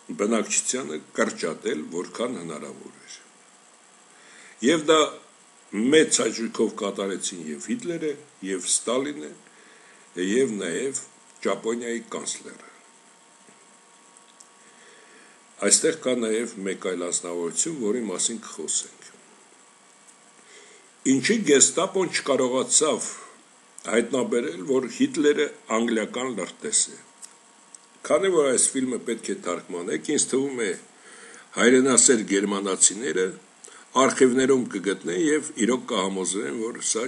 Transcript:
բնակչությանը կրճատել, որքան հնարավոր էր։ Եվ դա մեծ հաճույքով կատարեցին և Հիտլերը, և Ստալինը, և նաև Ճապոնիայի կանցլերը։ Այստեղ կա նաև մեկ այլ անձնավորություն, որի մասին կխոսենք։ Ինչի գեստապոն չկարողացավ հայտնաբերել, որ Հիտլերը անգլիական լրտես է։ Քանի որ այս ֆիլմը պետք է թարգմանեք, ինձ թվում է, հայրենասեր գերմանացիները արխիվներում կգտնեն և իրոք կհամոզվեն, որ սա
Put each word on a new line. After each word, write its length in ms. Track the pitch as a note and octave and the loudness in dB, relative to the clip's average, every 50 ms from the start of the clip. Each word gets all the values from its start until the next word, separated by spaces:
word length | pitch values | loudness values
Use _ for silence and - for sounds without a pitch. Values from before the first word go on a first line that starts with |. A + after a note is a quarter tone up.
| - - | -16 -12
բնակչությանը 920 | - G2 G2+ G#2+ A2+ G#2+ G2 - - - - - B2+ B2+ C#3 - D#2 - - - | -6 -2 0 0 0 0 0 -2 -2 -2 -2 -2 -4 -4 -6 -6 -8 -10 -12 -6
կրճատել, 760 | - - A2+ G#2+ - - F#2+ E2 D#2 - - A2 G2 D#2 D2 - | -4 -2 -2 -2 -2 -4 -4 -6 -4 -4 -2 -2 -2 -2 -4 -6
որքան 500 | D#2+ F2 F2 - - - A#2 C3 A2+ F2 | -6 -8 -8 -8 -6 -6 -4 -4 -4 -6
հնարավոր 540 | E2+ E2 D2+ D2 D2+ C#2 - - - - - | -8 -8 -10 -10 -10 -12 -14 -14 -18 -18 -20
էր։ 240 | - - - - - - - - - - _ - - - - - - _ _ - - - - - - - - - - - - - - | -20 -20 -20 -20 -20 -20 -20 -20 -20 -20 _ -20 -20 -20 -20 -20 -20 _ _ -20 -20 -20 -20 -20 -20 -20 -20 -20 -20 -20 -20 -8 0
Եվ 240 | G#2+ C3+ E3+ D#3+ D3 | 2 4 4 4 4
դա 160 | D#3+ D#3+ D#3 D3 C#3 - - - - - - - - _ _ - - | 4 6 6 4 2 -2 -8 -18 -20 -20 -20 -20 -20 _ _ -16 -8
մեծ 480 | G#2+ G#2 A2+ C3 D3+ D#3+ D3 - - - | -4 0 2 6 6 6 6 6 4 2
հաճույքով 540 | B2 A2+ G#2 A2+ A2+ A2 - - A2+ G2+ G2+ | 0 0 -2 -4 -6 -4 -2 0 0 0 0
կատարեցին 720 | - G#2+ G2 G2+ G#2 G2 G2 F#2 - - - G2 E2+ D#2 | -2 -4 -4 -2 -4 -4 -4 -4 -6 -6 -8 -8 -8 -10
և 240 | D#2 D2+ C#2 D2 G#2+ | -10 -10 -10 -6 -6
Հիտլերը, 440 | B2 C3 - F3 E3 D#3 D#3 D3+ C#3 - - - - - | -6 -4 -4 -6 -6 -4 -4 -6 -6 -8 -12 -20 -18 -12
և 260 | G2 F#2+ F#2+ F2+ E2+ - | -8 -6 -6 -4 -2 -2
Ստալինը, 640 | - - - A2 A#2+ C3+ C#3 D3 D3 D3+ - - - - - - - - - - - - - - - - - - | -2 -2 0 -2 -2 -2 -2 -4 -6 -10 -12 -14 -14 -18 -20 -20 -20 -20 -20 -20 -20 -20 -20 -20 -20 -20 -20 -12
և 400 | - F2 F#2 G2 G#2+ B2+ C#3 C3 G#2+ | -6 -4 -2 0 2 2 2 2 0
նաև 460 | G2 F#2+ E2 E2+ G#2 B2+ C#3 C3+ - - - - - - - - - | -4 -4 -4 -4 -4 -4 -4 -6 -8 -10 -14 -20 -20 -20 -20 -12 -6
Ճապոնիայի 640 | - G#2+ G2 G2+ - A2+ A#2+ A#2+ B2 A#2 A#2 A#2 A2+ | -2 -2 -2 -2 -2 -4 -4 -4 -4 -6 -6 -6 -8
կանցլերը։ 640 | - F2+ D#2 - - - - D2 D2+ F2 - - - - - - - - - - - - _ _ - - - - - - - - - - - - - - - - - - - - - - - - - - - - - - - - - - - - - - - - - - - - - - - | -8 -10 -8 -8 -8 -8 -10 -12 -16 -18 -18 -20 -20 -20 -20 -20 -20 -20 -20 -20 -20 -20 _ _ -20 -20 -20 -20 -20 -20 -20 -20 -20 -20 -20 -20 -20 -20 -20 -20 -20 -20 -20 -20 -20 -20 -20 -20 -20 -20 -20 -20 -20 -20 -20 -20 -20 -20 -20 -20 -20 -20 -20 -20 -20 -20 -20 -20 -20 -10 -4
Այստեղ 380 | G2+ G2+ - - - - - - | 2 4 4 4 4 2 0 0
կա 140 | - B2+ B2 | -2 -2 0
նաև 380 | B2 A2+ A2 G#2+ A#2 A#2+ G#2+ - G2 | 0 0 0 0 0 -2 -4 -6 -6
մեկ 280 | F#2+ F#2+ F2+ F2 - | -4 -4 -4 -4 -4
այլ 160 | F#2 F2+ F2 F2 | -4 -2 -2 -2
անձնավորություն, 720 | F2 D#2+ - - F2+ F2 F2 E2+ E2 D#2+ - - E3 E3 C#3 | -2 -4 -4 -4 -4 -4 -4 -4 -2 -2 -2 -2 -2 -4 -2
որի 220 | A2+ G2+ A2+ B2 | -2 0 0 0
մասին 360 | A2+ G2 F2+ F2 - - A#2 G#2+ | -2 -4 -4 -2 -4 -4 -4 -8
կխոսենք։ 640 | - - - - D#2 D2+ - - - - - - - - - - - - - - - - - - - - - _ _ - - _ - - - - - - - - - - - - - - - - - - - - - | -12 -12 -12 -10 -6 -4 -4 -4 -4 -6 -12 -20 -20 -20 -20 -20 -20 -20 -20 -20 -20 -20 -20 -20 -20 -20 -20 _ _ -20 -20 _ -20 -20 -20 -20 -20 -20 -20 -20 -20 -20 -20 -20 -20 -20 -20 -20 -20 -20 -18 -2 2
Ինչի 300 | C#3 C3+ C3 - - A3+ A3+ | 2 4 4 4 4 2 2
գեստապոն 720 | F#3 C#3+ C#3 C3 B2+ - - D#3+ F3+ - - F#3+ F3+ D3+ | 4 6 6 8 8 6 4 2 0 0 0 0 -2 0
չկարողացավ 1000 | - - - C#3+ C3+ B2 B2+ B2 B2+ C3 - C3+ - - D3+ D3+ A#2+ G2 - - - - - - - - - _ - _ _ - _ - | -2 -2 0 0 2 2 2 2 0 0 0 2 2 2 4 2 2 0 -4 -8 -10 -12 -16 -20 -20 -20 -20 _ -20 _ _ -20 _ -12
հայտնաբերել, 840 | - - G#2 A#2+ A2+ - C3+ B2+ A#2 G#2+ B2 A#2+ A2 - F2 - | -4 0 2 2 2 2 0 -2 0 0 0 -2 -2 -2 -6 -6
որ 260 | - D3 B2+ C3 B2 A2 | -2 0 0 0 0 -2
Հիտլերը 580 | - - C3+ D3 - D3+ D3 D3 D3 - C#3+ C#3 - - - | -2 -2 -2 0 0 2 4 4 4 4 0 -2 -4 -8 -6
անգլիական 640 | - A2+ A2+ A#2 A#2+ A2+ A2 G#2 - A2 B2 B2+ C3 | -2 -2 0 0 0 0 0 -2 -2 -4 -6 -6 -6
լրտես 480 | A#2 F#2+ E2+ - - - - F2 - - | -6 -6 -8 -10 -10 -10 -6 -2 0 0
է։ 160 | - - - - - - - - - - - - - - - - - - - - - - - - | 0 -2 -4 -12 -20 -20 -20 -20 -20 -20 -20 -20 -20 -20 -20 -20 -20 -20 -20 -20 -20 -20 -20 -10
Քանի 280 | - - D3 E3 F#3+ F#3+ | -2 0 0 2 2 4
որ 160 | F3+ D#3 C#3+ C3+ | 4 4 4 4
այս 160 | B2 - - - | 4 2 2 2
ֆիլմը 320 | - C3+ C3 B2+ A#2+ - | 0 0 -2 -2 -2 -4
պետք 260 | - A#2 A2+ A2 - - | -4 -4 -6 -4 -4 -6
է 80 | F#2+ G2 | -6 -6
թարգմանեք, 720 | - F#2 F2 D#2+ - - F2+ F2 F2 A2 D3+ - - - | -4 -6 -6 -6 -6 -8 -8 -8 -4 -4 -4 -4 -2 -2
ինձ 160 | D3 B2+ - | 0 0 0
թվում 360 | - C3 C3+ C#3 C#3 C3 A#2+ A2 | 0 0 0 -2 -2 -2 -2 -2
է, 80 | F#2+ - - - - - - - - - - - - - - - - | -2 -4 -6 -10 -18 -20 -20 -20 -20 -20 -20 -20 -20 -20 -20 -20 -10
հայրենասեր 720 | - F#2 G#2 A#2+ C3 B2+ B2+ C3+ B2 A2 - - B2 G#2+ G2 | 0 4 6 8 8 8 6 6 6 6 8 8 6 4 2
գերմանացիները 1000 | F2+ G2 G2 G#2 G2+ G2+ G2 G2+ G2 F#2 - - - F#2+ G#2 B2+ D3+ - F#2 F#2 F#2 - - - - - - - - - - - - | 0 0 0 2 0 0 -2 -2 -2 2 2 2 2 2 0 -4 -2 0 0 0 0 -2 -8 -16 -20 -20 -20 -20 -20 -20 -20 -16 -2
արխիվներում 720 | - B2 C3+ A#2+ A#2 - C3+ B2 A#2+ C3 C3 C3 C3+ B2+ A2+ | 2 4 4 4 6 6 6 6 6 4 4 4 4 2 2
կգտնեն 560 | E2 G2 G2 E2+ G2+ F#2 - - - F2 F3+ | -2 -6 -4 -2 -2 -2 -2 -4 -4 -2 0
և 300 | E3 D3 D3+ D3 - - - | 2 2 2 0 -2 -4 -4
իրոք 320 | A#2+ G#2+ G#2+ B2+ B2 A#2+ | 0 0 2 2 0 -2
կհամոզվեն, 720 | - A#2+ G2 F#2 F#2+ F#2+ F#2+ F2+ E2+ F#2 G#2 A#2+ C#2+ C#2+ A#2 | -2 -2 -2 0 0 -2 -2 -4 -4 -4 -4 -4 -4 -6 -6
որ 220 | A2 A#2 B2 - | -6 -8 -8 -6
սա 240 | - - - A2 B2 | -4 -4 -2 -2 -4